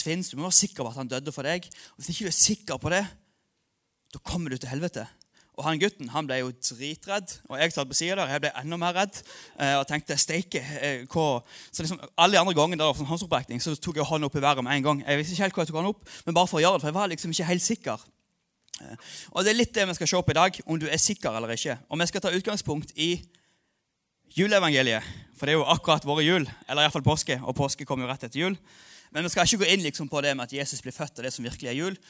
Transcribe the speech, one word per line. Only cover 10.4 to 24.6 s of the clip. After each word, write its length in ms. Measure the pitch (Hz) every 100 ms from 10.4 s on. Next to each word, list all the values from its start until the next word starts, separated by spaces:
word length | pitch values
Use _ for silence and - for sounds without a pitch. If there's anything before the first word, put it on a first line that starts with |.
| 190 156
eh, 460 | 131 147 143 135 127
hva?» 300 | 165 156 123 - - -
Så 80 | -
liksom, 160 | 160 180 -
alle 220 | - 175 196
de 20 |
andre 160 | 180
gangene 240 | 160 156 170
der 80 | 156
var 140 | 139
sånn 100 | 143
håndsopprekning, 480 | 170 180 151 127 120 165
så 80 |
tok 240 | 151 - 151
jeg 80 | 143
hånden 220 | 156 147
opp 80 | 147
i 60 |
været 180 | 139 139
med 160 | 123 143
en 80 | 139
gang. 160 | 143
Jeg 160 | - 143
visste 160 | 151
ikke 140 | 180 196
helt 100 | 185
hva 80 | 165
jeg 60 |
tok 80 | 156
hånden 160 | 185 214
opp, 180 | - - -
men 100 | 170
bare 140 | 180
for 80 | 165
å 20 |
gjøre 160 | 165 190
det, 60 |
for 80 | 147
jeg 60 | 170
var 100 | 202
liksom 240 | 160 175
ikke 160 | 160 165
helt 160 | 180 -
sikker. 400 | 226 - 110 - _ _ _ _ _ _ -
Eh, 280 | 135 117 - - -
og 80 | -
det 80 | 196
er 80 | 226
litt 160 | 233
det 160 | 220 190
vi 80 | 170
skal 160 | 165
se 100 | 180 170
på 60 | 151
i 40 |
dag, 200 | 185 185 -
om 80 | 160
du 80 | 151
er 200 | 156 -
sikker 340 | 208 - 110
eller 160 | 113 113
ikke. 240 | 151 123 -
Og 140 | 151 170
vi 60 |
skal 140 | 202 190
ta 100 | 180
utgangspunkt 560 | 190 208 - 147 -
i 180 | - 160 175 - _ _ _ _ _ _ _ _ _ _ -
juleevangeliet, 760 | 202 208